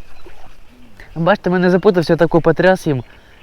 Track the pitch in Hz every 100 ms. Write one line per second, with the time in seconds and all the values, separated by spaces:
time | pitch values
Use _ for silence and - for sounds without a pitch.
0 | - - - - - - - - - -
1 | - - 165 208 185 180 180 180 196 180
2 | 156 165 165 175 165 151 175 185 - 135
3 | 113 - - -